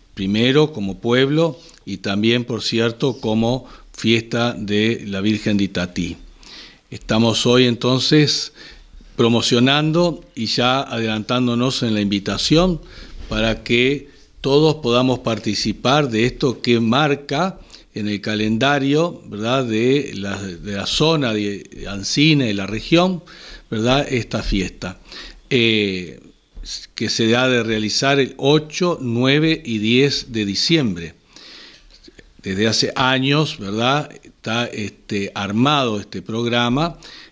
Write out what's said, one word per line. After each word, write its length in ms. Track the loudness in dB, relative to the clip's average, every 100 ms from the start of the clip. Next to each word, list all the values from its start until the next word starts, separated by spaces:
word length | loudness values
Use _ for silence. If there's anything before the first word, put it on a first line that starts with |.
| _
primero 580 | -6 -2 2 4 4 2
como 260 | 0 -6 -4
pueblo 640 | 0 2 2 2 0 -2 -16 -20
y 140 | -12 -8
también, 460 | -4 0 2 2
por 180 | 0 -6
cierto, 580 | -2 0 0 0 -4 -2
como 460 | -2 0 0 0 -6 -20 -20
fiesta 640 | -4 2 2 2 -2 -2
de 500 | -2 -2 0 0 -2 -6
la 140 | -4
Virgen 360 | -2 0 0 0
de 80 |
Itatí. 520 | 0 -2 -6 -4 -6 -8 -16 -20 -20 -20 -20 -20 -18
Estamos 560 | -12 -2 2 2 2 4
hoy 200 | 4 4
entonces 880 | 2 0 0 4 4 4 0 -6 -14 -20 -20 -20 -20 -10
promocionando 1080 | 0 2 2 2 2 4 2 2 2 0 -2 -10
y 120 | -8 -4
ya 340 | 0 2 0
adelantándonos 1000 | -2 -4 -2 -2 -2 0 0 0 0 0
en 120 | -2
la 60 | 0
invitación 800 | 0 -2 -2 -4 2 2 2 0 -8 -20 -18 -14 -6
para 340 | -2 0 -2
que 460 | 0 2 2 0 -6 -20 -20 -8
todos 360 | 2 4 4 2
podamos 440 | 2 2 2 0
participar 880 | -2 -4 -2 -2 -2 -2 2 2 2
de 180 | 2 0
esto 340 | 0 -2 0
que 180 | 2 2
marca 800 | 4 2 2 0 -4 -4 -4 -6 -16 -20 -14
en 140 | -8 -4
el 120 | -4
calendario, 1000 | -4 -2 0 2 2 2 2 2 0 -4 -12
¿verdad?, 380 | -6 -2 0
de 480 | 0 0 2 2 -2
la, 260 | -6 -6 -6
de 320 | -8 -10 -8
la 140 | -6 -4
zona 460 | 0 2 2 0
de 540 | -2 -2 -6 -12 -14 -10
Ancina 580 | -8 -4 2 4 4 2
y 60 |
la 140 | -2 -4
región, 560 | -6 0 2 2 -2 -8 -20 -20 -20 -8
¿verdad?, 360 | -2 0 0 0
esta 340 | -4 -4 -4
fiesta, 560 | -2 -2 -2 -6 -12 -12 -18 -18 -18 -16 -2
eh, 680 | 2 2 2 0 -4 -8 -14 -20 _ _ -16 -12 -14 -14
que 140 | -6 -4
se 260 | 0 2
ha 140 | 2 2
de 140 | 2
realizar 580 | 0 -2 -2 0 2 2
el 140 | 0 0
ocho, 640 | 2 2 0 -4 -2 -2
nueve 600 | -2 0 2 4 2 0
y 140 | -2 -2
diez 480 | 2 4 4 0 -6
de 140 | -4
diciembre. 720 | -2 0 0 2 0 -4 -10 -16 _ -20 -20 -20 -20 -20 -20 -20 -20 -20 -20 _
Desde 260 | -6 0 0
hace 240 | 2 0
años, 640 | 0 2 2 2 2 0 -4
¿verdad?, 520 | -6 -2 0 0 -2 -12
está, 440 | -20 _ -6 -4 -4
este, 640 | -6 -10 -10 -8 -6 -4
armado 640 | -6 -2 0 2 2 0 -4
este 240 | -6 -12
programa 760 | -8 -4 -2 0 0 0 -2 -6 -20 -20 -20